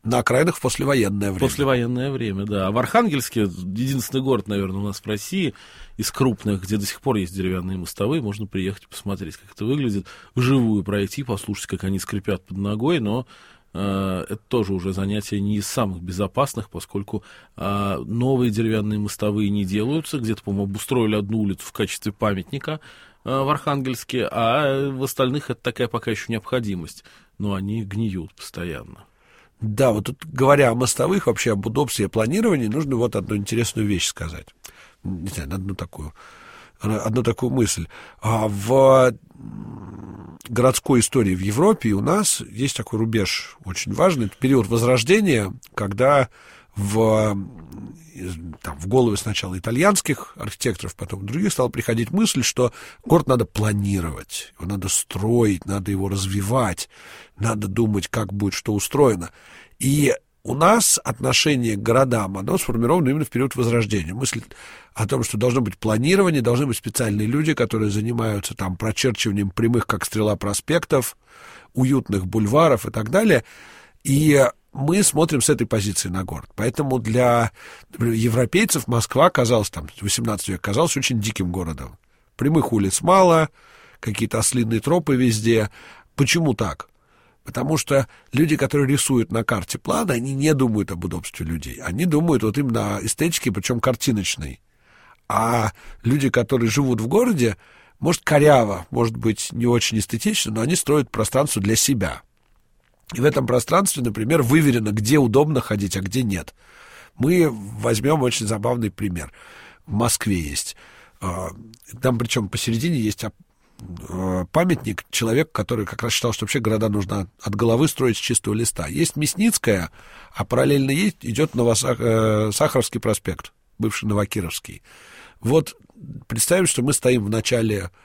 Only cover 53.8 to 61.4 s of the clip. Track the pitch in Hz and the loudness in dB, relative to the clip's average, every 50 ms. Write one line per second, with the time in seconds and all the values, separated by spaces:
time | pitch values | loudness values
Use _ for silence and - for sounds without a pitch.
53.8 | 101 101 98 95 85 80 73 - - - - - - - _ - 85 92 101 95 | -2 -2 -2 -2 -4 -4 -8 -10 -14 -12 -12 -12 -12 -14 _ -12 -8 -6 -6 -6
54.8 | 90 90 - - - - - 92 104 113 120 120 113 104 95 87 - 92 98 101 | -4 -2 -2 -4 -4 -4 -6 -4 0 2 4 4 4 4 2 0 -2 -4 -4 -4
55.8 | 90 101 98 95 98 98 98 98 95 95 98 101 95 104 123 131 117 98 90 - | -2 -2 -2 -2 -2 -2 -2 -2 -2 -2 -2 -4 -2 0 0 0 0 0 -2 -6
56.8 | - _ _ - - - - - - _ _ - 107 113 113 104 104 98 95 117 | -8 _ _ -20 -20 -20 -20 -20 -20 _ _ -4 -2 -2 -2 -2 -4 -4 0 0
57.8 | 117 107 104 98 87 - - 113 107 95 101 101 101 98 - - - - 104 101 | 2 2 2 0 -2 -4 -4 -4 -4 -4 -4 -2 -2 -2 -2 -4 -4 -2 -2 -2
58.8 | - - - 139 147 120 104 90 85 - - - - - - - - _ _ - | -2 -2 2 4 4 4 4 0 -4 -10 -14 -20 -20 -20 -20 -20 -20 _ _ -4
59.8 | - 135 143 151 143 127 - - _ _ _ _ - - 127 143 165 190 226 233 | 0 0 2 4 4 2 2 -2 _ _ _ _ -8 -6 0 4 4 6 6 6
60.8 | - - - - - - 110 - 131 131 123 - | 4 2 0 0 -2 -6 -6 -2 -2 0 2 2